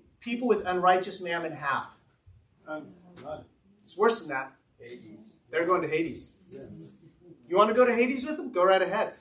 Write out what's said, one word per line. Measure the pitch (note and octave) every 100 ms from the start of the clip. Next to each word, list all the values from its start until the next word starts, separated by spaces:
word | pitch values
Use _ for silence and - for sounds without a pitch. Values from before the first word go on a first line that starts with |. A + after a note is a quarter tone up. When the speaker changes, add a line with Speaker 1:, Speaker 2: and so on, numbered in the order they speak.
| _ _
Speaker 1:
people | A#3 A#3+ B3
with | G#3
unrighteous | F#3 F3+ F3+ F#3 G3 F#3
mammon | F3 E3 E3
have? | C#3+ C#3+ B2 - - _ _ _ _ _ _ -
Speaker 2:
Um, | D#3 C#3+ - F3 F3
Speaker 3:
None. | D#3 D3+ C#3 _ _ _
Speaker 1:
It's | - E3+
worse | A3+ A3
than | D#3
that. | C3 C3+ - _ _
Speaker 4:
Hades. | - B2 A2 G#2+ - _ _
Speaker 1:
They're | D#3+ E3+
going | F3+
to | D#3
Hades. | D#3 E3 A#2+ - - _
Speaker 3:
Yeah. | - - - - - - _ - - -
Speaker 1:
You | F3+
want | G#3+
to |
go | A3+
to | B3
Hades | A3+ B3+ C4+
with | D4+ D4+
them? | C4+
Go | -
right | F#3+ F#3+
ahead. | F3+ G#3 - -